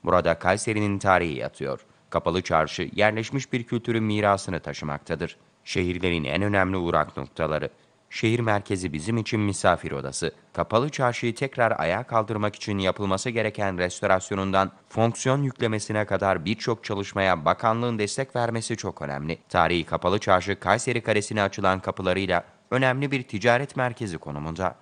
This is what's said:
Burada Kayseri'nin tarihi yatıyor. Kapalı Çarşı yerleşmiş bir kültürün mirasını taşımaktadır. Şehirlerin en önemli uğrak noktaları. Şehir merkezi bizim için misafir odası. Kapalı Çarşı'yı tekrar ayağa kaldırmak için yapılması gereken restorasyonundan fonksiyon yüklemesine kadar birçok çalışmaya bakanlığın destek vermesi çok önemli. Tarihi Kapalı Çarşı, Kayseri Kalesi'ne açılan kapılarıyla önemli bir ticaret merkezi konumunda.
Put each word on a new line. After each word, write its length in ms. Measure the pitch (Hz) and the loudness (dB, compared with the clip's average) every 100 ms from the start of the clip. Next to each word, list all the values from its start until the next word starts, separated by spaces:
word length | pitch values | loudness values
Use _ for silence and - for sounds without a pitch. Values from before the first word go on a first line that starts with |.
Burada 360 | 85 90 82 82 | 4 4 4 2
Kayseri'nin 600 | 90 104 - 107 104 98 | 2 0 0 0 0 0
tarihi 380 | 98 92 85 67 | 4 4 4 -4
yatıyor. 420 | 65 - 69 64 _ _ _ | -8 -6 -6 -6 _ _ _
Kapalı 320 | 85 87 90 | -2 0 -2
Çarşı 480 | - 82 78 - 90 | 2 2 2 -2 -6
yerleşmiş 580 | 87 107 110 113 139 - | 2 2 2 -4 -6 -4
bir 100 | 123 | -6
kültürün 400 | 117 120 117 113 | -2 -4 0 0
mirasını 560 | 110 104 104 98 - 82 | 0 2 4 2 0 -6
taşımaktadır. 800 | - 73 78 71 - 78 85 - _ _ | -6 -8 -8 -8 -6 -6 -6 -8 _ _
Şehirlerin 600 | - 95 90 87 90 85 | -6 -2 0 0 0 0
en 180 | 69 80 | 0 -2
önemli 360 | 104 101 92 95 | 0 2 2 0
uğrak 400 | 85 80 76 - | 0 0 0 -6
noktaları. 520 | 69 - 78 76 71 _ _ _ _ | -10 -4 -2 -2 -4 _ _ _ _
Şehir 300 | - 113 120 | -4 0 0
merkezi 540 | 113 101 - 98 90 | 0 0 -2 -4 -4
bizim 240 | 76 85 117 | -4 -2 -2
için 220 | 107 110 | 0 0
misafir 520 | 104 98 95 85 80 | 0 2 2 2 -2
odası. 400 | 71 67 - 80 - _ | -6 -6 -4 -6 -6 _
Kapalı 360 | - 85 110 147 | -4 2 2 0
Çarşı'yı 460 | 135 123 117 120 | 0 -2 0 -4
tekrar 440 | 107 135 - 113 110 | -2 -6 2 2 2
ayağa 240 | 80 95 | 0 -2
kaldırmak 520 | - 117 107 107 104 | 0 -2 0 0 -2
için 220 | - - 101 | -2 -4 0
yapılması 520 | 92 90 101 95 127 | 0 0 0 0 0
gereken 480 | 117 110 107 101 90 | -2 -2 0 -2 0
restorasyonundan 960 | 90 - 101 92 - 101 95 95 95 - _ | -2 -2 2 2 2 -2 2 2 2 -4 _
fonksiyon 540 | - 113 110 131 139 | 0 0 2 0 2
yüklemesine 640 | 139 - 117 107 - 107 | 0 -2 -2 -2 -2 -2
kadar 400 | 104 95 98 92 | 0 0 2 2
birçok 380 | 78 110 - 113 | 0 -2 -2 -4
çalışmaya 640 | - 101 98 101 95 87 | -4 -4 -4 0 2 4
bakanlığın 540 | 78 90 117 113 120 113 | 2 2 2 2 -2 -2
destek 360 | 104 - 135 | -2 -4 -4
vermesi 420 | 123 117 113 - 113 | -2 -2 -2 -4 -6
çok 240 | 98 - | -6 -8
önemli. 360 | 71 69 76 82 _ | -8 -6 -6 -8 _
Tarihi 340 | 90 82 85 | 2 4 2
Kapalı 360 | 80 82 90 101 | 0 0 2 0
Çarşı, 400 | - 92 92 95 | 4 4 4 -4
Kayseri 420 | - 110 - 117 | 2 2 2 -2
Kalesi'ne 400 | 113 107 101 107 | 0 0 0 0
açılan 380 | 98 - 98 95 | 0 2 2 2
kapılarıyla 640 | 95 - 92 92 95 87 - _ _ | -2 -2 0 0 2 0 -2 _ _
önemli 400 | 127 131 127 143 | 0 2 0 -2
bir 120 | 135 | -4
ticaret 520 | 123 104 120 120 139 | -4 0 2 2 0
merkezi 420 | - 123 113 107 82 | -4 -4 -4 -6 -6
konumunda. 580 | 78 73 78 82 92 - | -8 -8 -6 -4 -4 -4